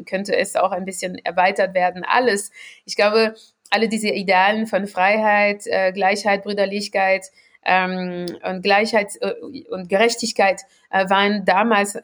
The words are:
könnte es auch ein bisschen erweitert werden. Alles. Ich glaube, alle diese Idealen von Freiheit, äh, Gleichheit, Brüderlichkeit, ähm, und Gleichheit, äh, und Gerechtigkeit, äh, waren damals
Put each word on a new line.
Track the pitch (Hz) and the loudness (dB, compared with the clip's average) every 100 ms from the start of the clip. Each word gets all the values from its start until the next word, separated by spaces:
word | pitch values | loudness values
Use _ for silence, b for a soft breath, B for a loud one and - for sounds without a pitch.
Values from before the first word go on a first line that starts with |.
könnte | 180 190 196 - | -8 -6 -2 -2
es | 190 | 0
auch | - 190 | 0 -2
ein | 185 | -2
bisschen | 190 185 185 180 | -8 -8 -10 -8
erweitert | 175 175 185 202 190 | -4 0 2 2 0
werden. | 180 180 180 - | 0 -2 -2 -2
Alles. | - 247 202 - B B B | 0 2 -2 -6 B B B
Ich | - | -8
glaube, | - 208 220 220 220 B _ _ | 0 2 4 2 -2 B _ _
alle | 208 220 | 0 0
diese | 220 208 | 0 -2
Idealen | 202 190 185 190 220 220 | -2 2 4 4 2 -2
von | 190 | -2
Freiheit, | 202 - 190 214 214 208 208 202 | -2 0 2 2 2 4 2 0
äh, | - 190 190 | -2 0 0
Gleichheit, | 190 190 208 208 196 | 2 0 2 0 0
Brüderlichkeit, | 208 202 196 202 202 196 190 190 - b b b - | -2 -2 -2 -2 -4 0 2 0 -2 b b b 0
ähm, | 185 185 185 180 175 175 - | 2 2 -2 -4 -6 -8 -6
und | 185 185 | -6 -4
Gleichheit, | 196 202 220 226 202 - | 2 2 2 0 -2 -6
äh, | 196 185 - - - | -6 -6 -10 -14 -10
und | 190 175 | -10 -2
Gerechtigkeit, | 196 233 233 220 - 196 185 b b b | 2 2 0 -4 0 0 0 b b b
äh, | 190 190 | -2 2
waren | 196 202 208 | 2 2 2
damals | 185 185 233 208 202 - | 2 2 2 2 0 -6